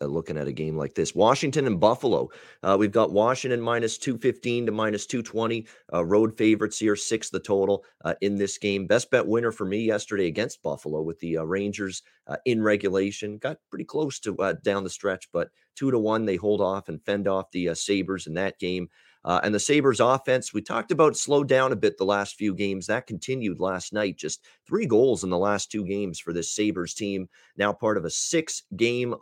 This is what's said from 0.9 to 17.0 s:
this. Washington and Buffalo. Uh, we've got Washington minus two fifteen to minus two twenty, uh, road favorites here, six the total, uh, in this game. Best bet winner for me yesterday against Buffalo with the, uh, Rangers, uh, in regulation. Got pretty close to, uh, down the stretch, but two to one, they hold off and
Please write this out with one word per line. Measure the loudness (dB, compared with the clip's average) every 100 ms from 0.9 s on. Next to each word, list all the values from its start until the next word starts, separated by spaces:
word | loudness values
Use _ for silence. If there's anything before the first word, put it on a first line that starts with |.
| -2
this. | -2 4
Washington | 4 4 2 0 0
and | 4
Buffalo. | 4 4 2 0 0 -8 -20 -6
Uh, | 0 2
we've | 4
got | 4 2
Washington | 4 4 2 0 -2
minus | 0 0 0 -4
two | -4 -2
fifteen | 0 0 -2 -2 0
to |
minus | 0 0 -2 -4
two | -6
twenty, | -4 -2 -2 -2 -8 -18 -6
uh, | -2
road | 4 4 4 4
favorites | 4 4 2 0
here, | 0 0
six | 0 -4 -2
the | -6
total, | 0 2 2 0 -4 _
uh, | -6 -2
in | -2 0
this | -2 -2
game. | -2 -2 2
Best | 2 4
bet | 2 2
winner | 0 0
for | -2 -2
me | -2
yesterday | 0 -2 -2 0 0
against | 0 -4 -4
Buffalo | -6 -6 -6 -6
with | -4 -6
the, | -4 -4
uh, |
Rangers, | -2 -2 -2 -4 -6 -8 -14 _ -12
uh, | -6
in | -2 2
regulation. | 4 2 2 2 0 -2 -8 -6
Got | -6 -8 _
pretty | -12 -6
close | -4 -4 -4
to, | -6 -2
uh, | -2 0
down | 0 0
the | -2
stretch, | -6 -4 -4 -4
but | -6 -6 _ _ -6
two | 0
to | 0
one, | 2 0 0
they | 0
hold | 0 2
off | 0 -2 -6
and | -8